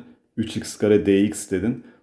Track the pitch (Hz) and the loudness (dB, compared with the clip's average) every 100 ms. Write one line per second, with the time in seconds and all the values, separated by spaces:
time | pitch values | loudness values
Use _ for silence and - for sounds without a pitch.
0 | - _ _ - 107 - 113 - 107 104 | -10 _ _ -8 -8 -8 -10 -2 2 4
1 | 90 98 104 104 - 95 104 123 - _ | 4 2 2 -2 -6 -4 -2 -4 -10 _